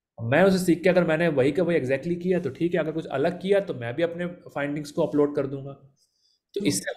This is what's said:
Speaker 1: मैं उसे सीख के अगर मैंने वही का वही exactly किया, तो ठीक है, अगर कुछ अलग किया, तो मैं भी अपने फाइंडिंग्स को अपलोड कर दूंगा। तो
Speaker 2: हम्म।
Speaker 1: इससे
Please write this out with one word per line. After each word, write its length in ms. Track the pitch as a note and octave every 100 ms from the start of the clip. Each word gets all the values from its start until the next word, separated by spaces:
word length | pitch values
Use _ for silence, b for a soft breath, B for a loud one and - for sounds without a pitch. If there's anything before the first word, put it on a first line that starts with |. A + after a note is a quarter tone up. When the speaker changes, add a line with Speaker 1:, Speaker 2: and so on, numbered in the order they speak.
| _ -
Speaker 1:
मैं 220 | A2+ C#3+
उसे 140 | G3 F#3+
सीख 260 | F3+ D#3+
के 60 | F#3
अगर 140 | F3+
मैंने 240 | E3 D#3 E3+
वही 240 | C#3+ C3
का 120 | F#3
वही 160 | E3+ E3
exactly 440 | B2+ C3+ E3+ F3
किया, 160 | F3 F3+
तो 100 | D#3
ठीक 240 | - E3+
है, 60 | F3
अगर 120 | D#3
कुछ 140 | D#3 D3+
अलग 360 | C#3 D#3 F3+
किया, 180 | F3+ G3+
तो 140 | F#3+
मैं 220 | C3 A#2 B2+
भी 80 |
अपने 220 | E3 E3+ F3
फाइंडिंग्स 680 | F3 - D3+ C#3+ D3 D3
को 160 | - D3+
अपलोड 280 | D3 D3 D3
कर 120 | C3+
दूंगा। 240 | C#3 C3+
तो 880 | C#3 _ _ _ _ _ _ _ -
Speaker 2:
हम्म। 80 | G#3
Speaker 1:
इससे 240 | - -